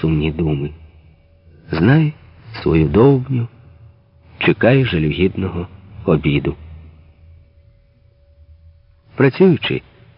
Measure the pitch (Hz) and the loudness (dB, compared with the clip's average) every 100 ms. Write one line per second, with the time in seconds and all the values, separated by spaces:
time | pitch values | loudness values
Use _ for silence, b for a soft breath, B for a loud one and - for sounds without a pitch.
0 | 82 78 78 76 80 73 73 - - _ | -2 -2 -2 -2 -2 -4 -6 -12 -20 _
1 | _ _ _ _ _ _ - 82 98 151 | _ _ _ _ _ _ -8 0 2 4
2 | 151 - - - - - - 80 76 85 | 2 -4 -18 -20 -20 -8 -2 0 2 4
3 | 131 135 127 131 117 - - - - _ | 4 4 0 -6 -6 -12 -20 -20 -20 _
4 | _ _ _ - - - 104 135 123 87 | _ _ _ -6 -2 0 2 2 0 -2
5 | 78 73 92 98 92 85 92 - - - | -2 -2 -2 -2 -8 -8 -12 -14 -20 -8
6 | - 78 76 71 76 - - - - - | -2 -2 0 -2 -4 -8 -14 -20 -20 -20
7 | _ _ - - _ _ _ _ _ _ | _ _ -20 -20 _ _ _ _ _ _
8 | _ _ _ _ _ - - _ _ _ | _ _ _ _ _ -20 -20 _ _ _
9 | _ - 131 - 190 151 - 65 - _ | _ 0 0 4 4 2 -2 -6 -10 _
10 | - | -20